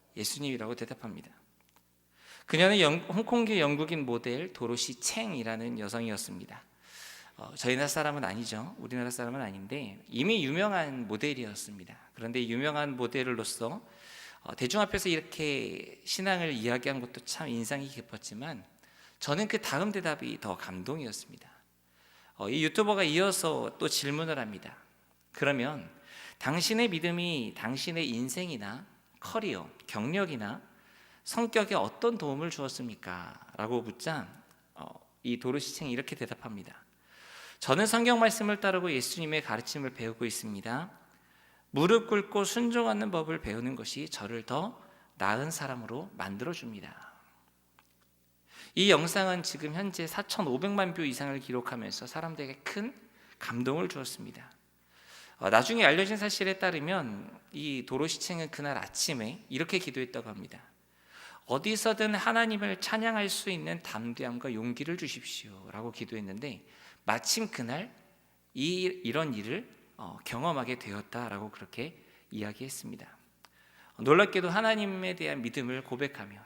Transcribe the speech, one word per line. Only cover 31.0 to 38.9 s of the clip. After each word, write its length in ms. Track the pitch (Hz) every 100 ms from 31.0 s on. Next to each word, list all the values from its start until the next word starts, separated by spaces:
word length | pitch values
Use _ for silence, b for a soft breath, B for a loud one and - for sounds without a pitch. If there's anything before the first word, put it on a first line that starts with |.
| B B
성격에 540 | - - 233 226 202 185
어떤 420 | 104 - 233 233
도움을 320 | 147 139 165
주었습니까?" 840 | 156 135 - 123 104 - 90 87 - - -
라고 240 | 110 120
묻자, 460 | 113 - 160 151 95 - - _ _
어, 140 | - - - _ _
이 160 | 123 120
도로시챙이 540 | 127 139 - - 147
이렇게 240 | 120 139 -
대답합니다. 640 | 120 - 123 101 - - - _ B B B B B B
"저는 260 | - 147 214
성경 340 | 233 233 226
말씀을 400 | 226 226 208 208
따르고 320 | 202 185 175